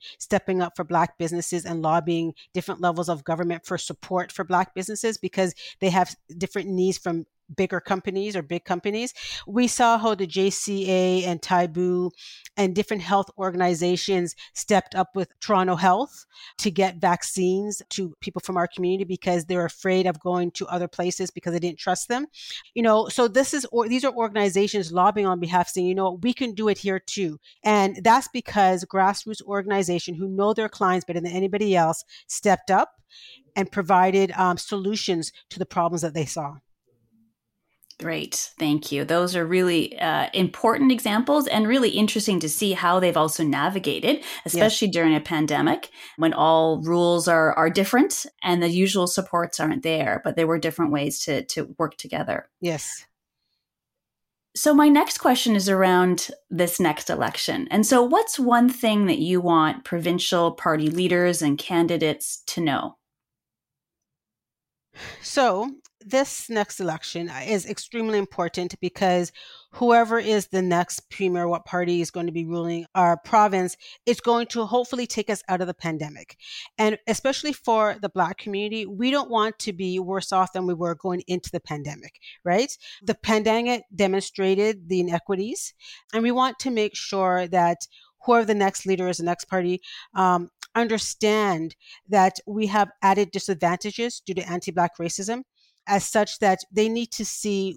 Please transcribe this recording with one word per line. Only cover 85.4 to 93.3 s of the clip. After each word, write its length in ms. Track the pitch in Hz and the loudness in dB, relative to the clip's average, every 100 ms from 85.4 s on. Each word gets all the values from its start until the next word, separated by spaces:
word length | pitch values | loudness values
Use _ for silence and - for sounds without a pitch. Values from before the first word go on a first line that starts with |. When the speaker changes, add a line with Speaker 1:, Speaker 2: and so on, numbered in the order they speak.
| 214 370 - - - - _ | -4 -8 -12 -16 -20 -20 _
Speaker 1:
and 100 | 226 | -2
we 80 | 233 | 0
want 260 | 247 262 254 | 2 0 -2
to 120 | 269 | -4
make 240 | 226 214 - | -2 -2 -4
sure 520 | - 196 185 180 175 | -6 -2 0 0 0
that 380 | 180 175 175 - _ _ _ - | 2 2 0 -8 _ _ _ 2
whoever 200 | 233 220 | 4 4
the 100 | 208 | 2
next 300 | 196 - 190 | 0 0 -2
leader 240 | 185 180 | 0 0
is, 80 | 175 | -2
the 60 | |
next 220 | 170 175 - | -2 -4 -4
party, 360 | 190 180 180 - - - 190 | -2 -2 -4 -8 -20 -8 0
um, 340 | 185 180 175 _ - | 2 2 -2 _ -6
understand 1000 | 226 233 220 - - 214 214 202 165 165 - - - - | -2 0 -2 -4 -2 2 2 2 0 -4 -10 -20 -20 0
that 300 | 202 185 - - | 4 4 2 -8
we 220 | 208 214 | -4 0
have 240 | 208 202 - | 0 0 2
added 300 | 196 196 202 | 2 2 0